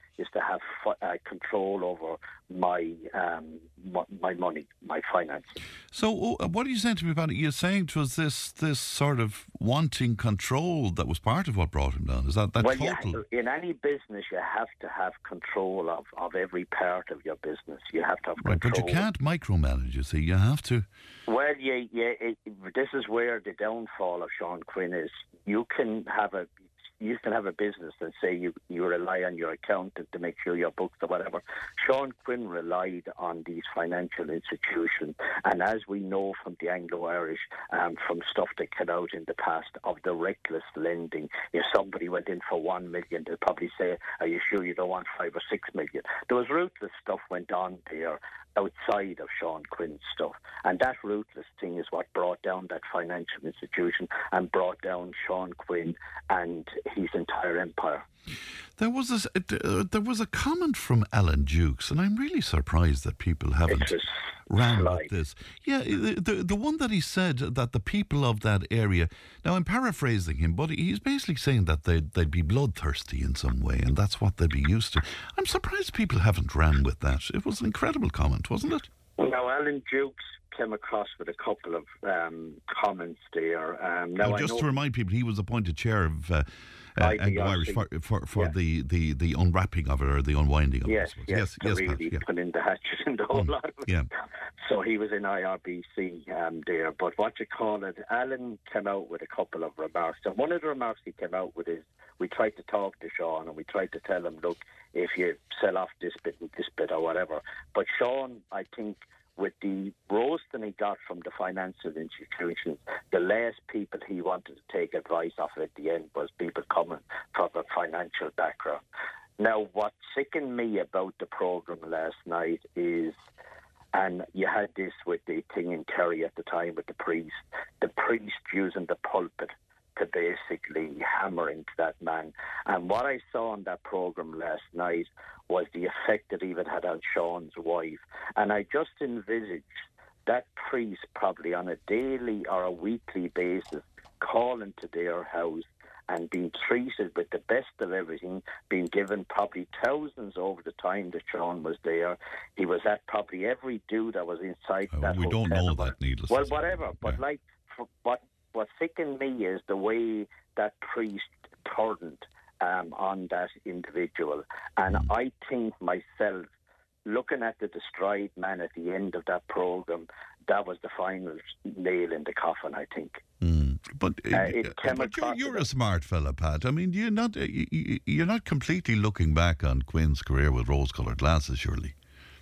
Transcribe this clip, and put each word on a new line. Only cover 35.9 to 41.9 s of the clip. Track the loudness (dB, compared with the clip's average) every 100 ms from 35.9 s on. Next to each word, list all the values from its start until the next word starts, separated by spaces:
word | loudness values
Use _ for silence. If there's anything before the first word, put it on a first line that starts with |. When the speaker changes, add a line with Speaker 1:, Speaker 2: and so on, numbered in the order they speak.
| -4
Speaker 1:
know | -2 -2 -2 -4
from | -10 -6
the | -4
Anglo-Irish, | -4 -4 -4 -2 -2 -2 -4 -8 -12 -4
um, | 0 0 -2 -4
from | -4 -4
stuff | 0 0 -2
that | -6 -4
came | -2
out | -2 -2
in | -6 -8
the |
past | -4 -2 -2 -4 -8
of | -6 -4
the | -2
reckless | 0 -2 -2 -4 -6 -6 -4
lending, | -2 -2 -4 -6 -8 -8 -4
if | -2 2 2
somebody | 2